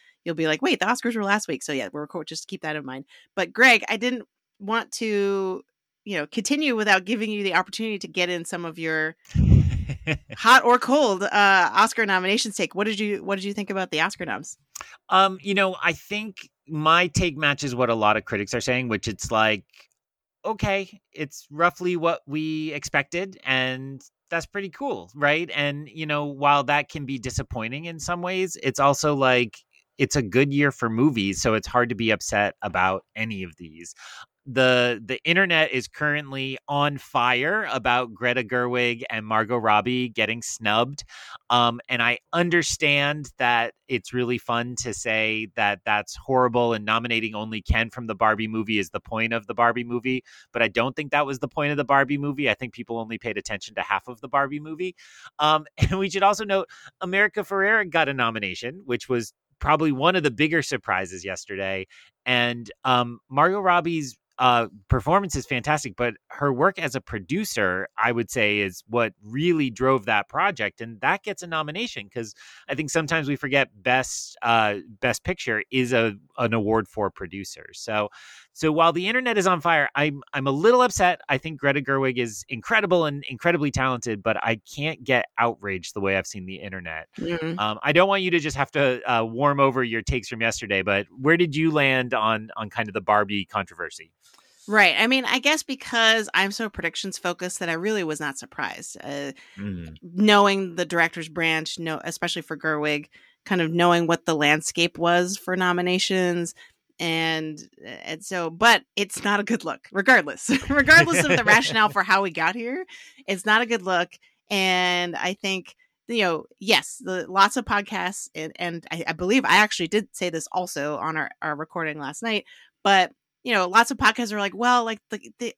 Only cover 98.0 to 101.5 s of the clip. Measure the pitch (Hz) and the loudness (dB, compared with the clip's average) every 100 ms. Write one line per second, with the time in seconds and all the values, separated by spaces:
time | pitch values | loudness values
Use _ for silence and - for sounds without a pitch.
98 | 160 151 147 135 - - 127 - - - | -2 -4 -6 -8 -12 -8 -8 -8 -14 -14
99 | - 143 143 135 - - 101 92 80 78 | -12 -10 -10 -12 -18 -12 -10 -10 -12 -16
100 | 175 175 214 208 202 196 185 170 170 170 | -10 2 6 6 6 2 -2 -4 -2 0
101 | 165 170 160 160 165 | 0 -2 -10 -4 0